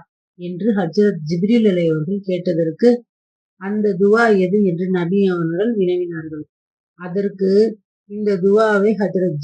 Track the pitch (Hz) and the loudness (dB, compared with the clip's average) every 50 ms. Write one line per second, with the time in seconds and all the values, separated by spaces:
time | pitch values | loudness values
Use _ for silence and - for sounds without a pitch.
0 | - _ _ _ _ _ _ 180 175 175 180 175 196 240 208 202 180 160 151 208 | -6 _ _ _ _ _ _ -14 -12 -10 -8 -4 -2 0 0 0 -2 0 2 2
1 | 208 208 180 160 151 151 175 175 196 220 240 240 220 208 180 175 170 165 156 156 | 2 2 0 -2 -6 -6 -4 -2 0 0 2 2 2 2 2 2 0 0 0 -2
2 | 151 160 202 202 196 185 185 180 180 185 170 165 165 160 156 - 226 247 240 240 | -2 -4 -6 -6 -4 -4 -6 -4 -2 -2 -2 -2 -2 -2 -2 2 2 2 2 2
3 | - _ _ _ _ _ _ _ _ _ _ - 185 196 208 214 208 208 185 170 | -2 _ _ _ _ _ _ _ _ _ _ -12 -8 -6 -4 -2 0 0 0 2
4 | 202 202 214 226 240 233 208 190 185 175 196 214 202 185 170 165 185 185 185 175 | 2 4 4 4 4 4 4 2 2 2 2 2 2 0 0 -2 -2 -2 -2 0
5 | 170 165 196 202 196 190 180 175 165 165 165 175 208 240 233 208 185 180 180 180 | 0 0 0 2 2 2 0 0 -2 -2 -2 -2 -2 0 0 0 0 0 0 -2
6 | 180 170 170 160 160 160 156 151 147 - _ _ _ _ _ _ _ _ _ - | -4 -6 -8 -10 -10 -10 -12 -12 -14 -16 _ _ _ _ _ _ _ _ _ -16
7 | 180 175 175 202 196 202 - 190 190 190 196 202 220 226 220 - _ _ _ _ | -12 -8 -4 -4 -4 -4 -4 -2 0 2 4 4 2 2 0 -6 _ _ _ _
8 | _ 202 202 214 214 202 202 180 185 196 202 214 220 220 208 196 196 220 214 180 | _ -14 -10 -4 -2 -2 0 0 2 2 4 4 4 4 2 2 2 2 2 0
9 | 208 175 - 185 185 175 151 147 | 0 -2 0 0 0 -2 -2 -2